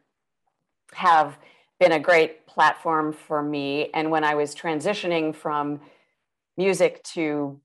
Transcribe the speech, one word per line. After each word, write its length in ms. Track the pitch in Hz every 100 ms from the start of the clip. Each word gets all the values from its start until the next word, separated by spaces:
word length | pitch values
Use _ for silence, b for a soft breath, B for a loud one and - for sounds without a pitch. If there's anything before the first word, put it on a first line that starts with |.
| _ _ _ _ _ _ _ _ _
have 460 | - 190 165 147 143 b b b _
been 140 | 180
a 80 | 160
great 460 | 143 170 160 - _
platform 640 | - 156 - 170 160 151
for 300 | 156 - 156
me. 480 | 147 147 139 143 151
And 180 | 156 160
when 140 | 160
I 100 | 151
was 200 | 147 147
transitioning 840 | - 175 151 156 208 180 170 156 156
from 420 | 165 147 147 147 b b b b _ _ _ -
music 460 | 190 180 170 -
to 580 | - - 156 147 143 139